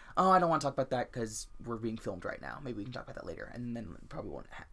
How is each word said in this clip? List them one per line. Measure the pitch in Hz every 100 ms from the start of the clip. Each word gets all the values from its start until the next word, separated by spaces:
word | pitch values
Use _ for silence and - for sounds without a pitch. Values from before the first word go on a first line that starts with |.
| - -
"Oh, | 190
I | 185
don't | 175
wanna | 156
talk | 147
about | 135 131
that | 123 120
'cause | - 113 110 - -
we're | 117 113
being | 113 113
filmed | 113 92
right | - -
now. | 67 60
Maybe | 143 104
we |
can | 113
talk | 123
about | - -
that | -
later." | 85 -
And | - 120
then | 117 107 -
it | -
probably | 160 123
won't | 71 -
ha-, | - -